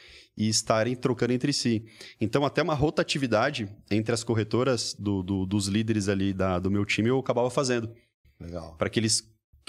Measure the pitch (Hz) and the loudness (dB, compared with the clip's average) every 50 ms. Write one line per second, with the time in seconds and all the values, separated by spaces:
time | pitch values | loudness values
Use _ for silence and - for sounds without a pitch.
0 | - - - - - _ _ - 107 110 107 - - - 117 110 110 120 127 123 | -20 -20 -20 -20 -20 _ _ -2 0 0 0 0 2 2 2 2 2 0 0 0
1 | - 131 123 120 123 117 127 123 - 143 143 - - 123 117 107 113 - - - | 0 0 0 2 2 2 2 2 0 0 -2 0 0 0 0 0 -2 -6 -14 -20
2 | - - - - 113 107 - 143 143 - - - 151 175 156 135 143 156 165 - | -20 -20 -6 -4 -2 0 2 2 2 2 2 0 0 0 0 0 0 2 2 0
3 | 165 - - 160 135 123 110 104 117 143 147 123 110 98 104 - - - 101 107 | 0 0 -2 -2 0 2 2 2 2 2 0 -4 -6 -8 -10 -12 -6 -2 0 0
4 | 110 110 120 113 - - 117 110 104 104 - 113 127 135 127 110 - - - - | 2 0 -2 -2 0 0 0 0 0 2 0 2 2 2 2 0 -2 -4 -8 -6
5 | 101 104 101 98 92 90 101 95 95 92 98 104 98 98 98 110 113 110 110 107 | -4 -2 -2 -2 -2 -2 -2 -2 -2 0 0 0 0 0 0 0 0 0 0 0
6 | 98 98 101 98 95 98 95 95 92 95 92 87 90 95 98 101 101 - - - | 0 0 0 0 0 0 0 0 0 0 0 0 0 0 0 0 0 0 0 0
7 | 107 117 127 135 123 - 123 120 120 123 - 156 143 127 123 120 117 110 - - | 2 2 2 0 0 0 0 0 0 0 0 0 0 0 0 -2 -2 -6 -10 -16
8 | _ _ _ _ _ - _ - 80 85 85 87 82 82 82 - - 101 - 117 | _ _ _ _ _ -20 _ -16 -14 -12 -10 -12 -12 -12 -6 -4 -4 0 2 2
9 | 107 113 107 - - - _ _ _ _ _ _ _ | 2 2 2 0 -2 -6 _ _ _ _ _ _ _